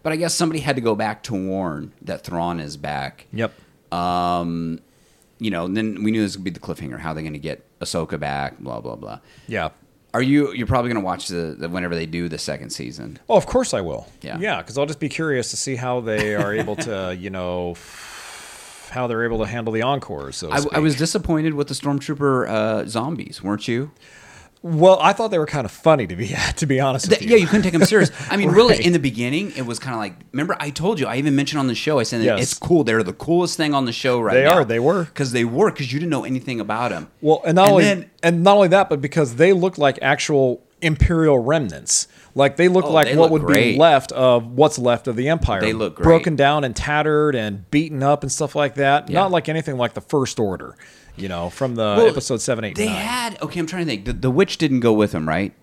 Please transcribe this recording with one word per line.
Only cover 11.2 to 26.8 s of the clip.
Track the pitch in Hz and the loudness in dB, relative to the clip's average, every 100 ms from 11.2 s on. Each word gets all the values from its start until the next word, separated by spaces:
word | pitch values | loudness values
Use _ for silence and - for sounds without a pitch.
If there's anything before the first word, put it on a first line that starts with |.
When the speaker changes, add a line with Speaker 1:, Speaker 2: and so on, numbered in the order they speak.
| - | -6
Speaker 1:
the, | 85 82 - | -6 -6 -8
the, | 82 | -8
whenever | 90 87 | -6 -4
they | 85 82 | -6 -6
do | 85 85 | -6 -6
the | 76 | -6
second | - 69 60 | -8 -8 -10
season. | - 62 78 58 - - | -12 -12 -12 -16 -16 0
Speaker 2:
Oh, | 220 | 0
of | - | 2
course | 254 247 | -2 0
I | 117 | -4
will. | 87 60 - _ | -4 -8 -12 _
Speaker 1:
Yeah. | 71 55 | -12 -8
Speaker 2:
Yeah, | 202 113 | -6 -6
'cause | 82 113 | -6 -4
I'll | 147 | -4
just | 147 | -4
be | 147 | -8
curious | - 160 131 113 | -6 -4 -2 -4
to | 113 | -8
see | - 123 | -8 -6
how | 127 127 | -6 -6
they | 113 107 107 104 | -4 -2 -2 -2
are | 101 | -2
able | 107 107 107 | -4 -6 -6
to, | 131 98 92 92 | -6 -6 -6 -8
Speaker 1:
<laughs> | |
Speaker 2:
you | 95 | -10
know, | 95 90 90 87 | -8 -6 -6 -6
f-, | 85 - - - - - - - - - - - | -10 -16 -20 -20 -18 -18 -20 -20 -20 -20 -20 -12
how | 127 123 | -8 -4
they're | 113 117 | -2 -2
able | 113 | -2
to | 101 | -4
handle | 117 113 | -4 -4
the | 110 | -2
Encores, | 120 139 - 73 69 - | -2 -4 -6 -12 -10 -10
so | 82 | -4
to | |
Speaker 1:
I, | 123 | -4
I | |
Speaker 2:
speak. | 147 151 | -2 0
Speaker 1:
was | 156 131 | 0 0
disappointed | 160 208 165 156 160 | -2 -2 -2 -2 0
with | 147 143 | -4 -6
the | 135 | -6
Stormtrooper, | 143 143 139 143 143 127 110 | -4 -4 -4 -2 0 0 0
uh, | 107 110 107 - | 0 0 -2 -4
zombies, | 113 127 165 - - | -6 -6 -8 -10 -10
weren't | 92 107 - | -6 -4 -2
you? | 120 147 _ - - - - - _ | -4 -6 _ -20 -20 -20 -20 -20 _
Speaker 2:
Well, | 170 156 185 190 | -4 6 8 8
I | 160 | 4
thought | 202 220 | 2 0
they | 185 | 0
were | 147 | -2
kind | 147 107 | -4 -6
of | |
funny, | - 160 151 95 | 0 4 4 2
to | 90 | -4
be, | 104 139 - | -6 -4 -4
<laughs> | - | -2
to | 147 | 0
be | |
honest | 131 | 2